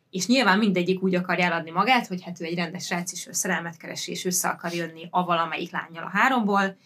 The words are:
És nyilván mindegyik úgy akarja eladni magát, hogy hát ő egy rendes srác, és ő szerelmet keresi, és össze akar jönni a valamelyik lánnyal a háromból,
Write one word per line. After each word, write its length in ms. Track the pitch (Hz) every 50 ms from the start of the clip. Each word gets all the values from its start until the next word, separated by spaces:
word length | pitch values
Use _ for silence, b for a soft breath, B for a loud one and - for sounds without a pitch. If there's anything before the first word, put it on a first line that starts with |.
| _ _
És 180 | - 185 180
nyilván 300 | - 247 269 226 196 185
mindegyik 460 | 208 233 202 175 180 175 175 185 185 190
úgy 120 | 190 180
akarja 300 | 180 180 - 175 175 180
eladni 260 | 175 165 165 156 165
magát, 360 | 165 180 208 247 262 233 -
hogy 160 | - 185 180 -
hát 180 | 190 175 -
ő 40 | 180
egy 100 | 160 175
rendes 300 | 180 170 165 180 180 -
srác, 260 | - 180 175 175 -
és 160 | - - -
ő 40 | -
szerelmet 460 | 180 - - 190 175 165 170 170 170
keresi, 340 | - - - - - - 175
és 140 | 175 175 -
össze 220 | 180 180 - -
akar 260 | - - - - 170 175
jönni 340 | 170 165 160 165 160 165 170
a 160 | - 180 180
valamelyik 460 | 175 170 165 165 160 156 156 170 -
lánnyal 320 | 175 151 - - 165 165 160
a 140 | - 185
háromból, 600 | 202 233 262 262 240 214 196 202 196 196 190 190 _ _